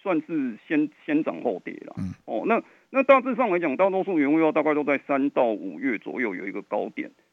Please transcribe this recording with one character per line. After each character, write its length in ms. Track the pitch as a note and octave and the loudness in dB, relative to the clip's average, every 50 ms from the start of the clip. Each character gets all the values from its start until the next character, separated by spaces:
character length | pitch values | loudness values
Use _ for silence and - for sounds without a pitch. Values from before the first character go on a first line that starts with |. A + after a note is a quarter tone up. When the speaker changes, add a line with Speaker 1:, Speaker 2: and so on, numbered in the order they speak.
Speaker 1:
算 160 | _ G3 F3 D3+ D3 | _ -2 -2 -2 -2
是 320 | - E3 D3+ C3+ B2 G#2+ - - - | -4 -4 -4 -4 -4 -6 -10 -6 -2
先， 200 | E3 D3 D3+ D3 - _ - | 0 0 0 -2 -6 _ -6
先 200 | - D3 D#3 D#3 | -2 -2 0 0
涨 100 | - - D#2 | -2 -4 -4
后 180 | - B2 F#2+ F2 - | -4 -4 -4 -4 -8
跌 80 | - - - - | -12 -14 -14 -16
啦。 100 | - - - | -14 -10 -8
Speaker 2:
嗯。 160 | G2 F#2 - - _ | -8 -8 -10 -12 _
Speaker 1:
哦， 180 | - B2+ A2 - | -6 -6 -4 0
那， 160 | F#3+ A#3 G#3 - - - _ _ _ | 0 0 0 -2 -6 -18 _ _ _
那 120 | - C4 | -2 0
大 180 | C4 - C4+ C4 | 6 6 6 6
致 140 | A3+ C4 A#3 | 6 0 0
上 160 | G#3 C4 G#3+ | 0 0 0
来 80 | F3 F3+ | 0 0
讲， 180 | E3+ D3+ - | 0 -2 2
大 140 | D#3+ F#3 G3 | 2 2 2
多 140 | F#3 F#3+ F3 | 2 0 -2
数 160 | G3 F#3 D#3 | 0 2 2
原 120 | C#3 C#3 | 4 4
物 60 | D3+ D#3+ | 4 4
料 140 | D#3+ D#3 | 4 4
大 100 | - D#3 | 2 2
概 100 | C#3+ D#3 | 2 2
都 120 | D3+ D3 C#3+ | 0 0 2
在 160 | D3 C#3+ C3 - | 0 0 -2 0
三 240 | - C#3+ C3+ C#3 C#3+ | -2 0 0 0 0
到 160 | - - B2+ | 2 2 2
五 340 | A#2 G#2+ - E2 F#2+ D#2 E2 | 2 0 -2 -6 -10 -10 -4
月 180 | B2 C3+ A2 F#2 | -2 -2 -2 -2
左 220 | - - - A2+ | -6 -8 -6 -4
右 120 | B2+ G#2+ | -4 -4
有 140 | F2+ F2+ E2 | -4 -6 -8
一 60 | G2 | -8
个 100 | G2 G2+ | -8 -10
高 260 | F#2+ - G#2 G#2 F#2+ - - | -6 -4 -4 -4 -4 -4 -6
点。 160 | - - - - _ _ _ | -8 -10 -10 -12 _ _ _